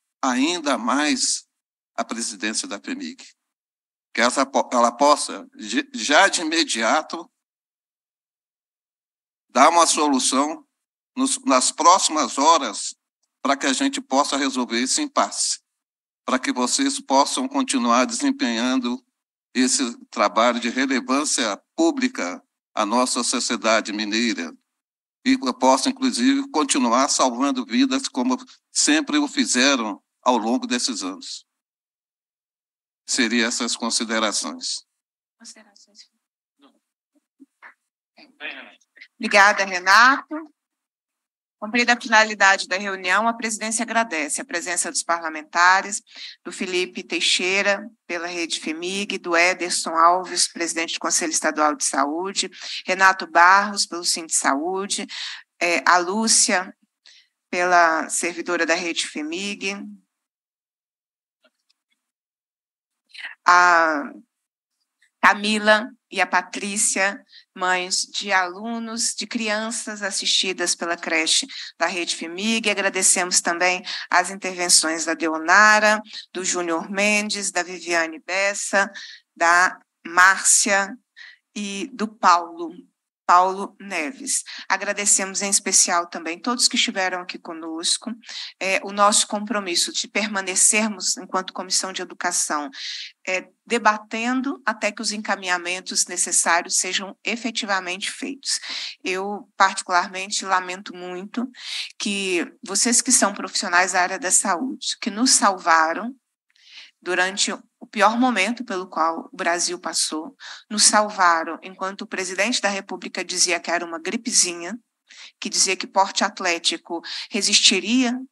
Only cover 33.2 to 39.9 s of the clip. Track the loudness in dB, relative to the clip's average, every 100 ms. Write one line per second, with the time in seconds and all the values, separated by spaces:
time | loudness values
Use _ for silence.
33.2 | 0 2 0 -2 -4 -6 -4 -4 -2 -2
34.2 | -2 -2 -6 -8 -10 -10 -12 _ _ _
35.2 | _ _ -20 -20 _ _ _ _ _ _
36.2 | _ _ _ _ _ _ _ _ _ _
37.2 | _ _ -20 _ -20 -20 _ _ _ _
38.2 | -20 _ -14 -14 -18 -20 _ _ -20 _
39.2 | 2 6 6 6 0 -2 6